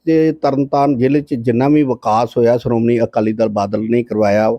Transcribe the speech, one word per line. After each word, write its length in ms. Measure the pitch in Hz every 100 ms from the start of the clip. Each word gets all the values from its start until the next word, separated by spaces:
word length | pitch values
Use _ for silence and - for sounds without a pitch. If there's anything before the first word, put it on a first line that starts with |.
ਤੇ 280 | 160 160 160
ਤਰਨਤਾਰਨ 680 | 156 143 135 139 143 143 127
ਜ਼ਿਲ੍ਹੇ 220 | 131 147
'ਚ 140 | 143
ਜਿੰਨਾ 340 | 131 117 117 139
ਵੀ 140 | 151
ਵਿਕਾਸ 540 | 139 117 110 110 120 -
ਹੋਇਆ, 200 | 117 120
ਸ਼੍ਰੋਮਣੀ 420 | 123 117 117 120
ਅਕਾਲੀ 320 | 127 117 110
ਦਲ 160 | 110 110
ਬਾਦਲ 420 | 104 101 104 110
ਨੇ 120 | 120
ਕਰਵਾਇਆ। 480 | 120 107 104 104 110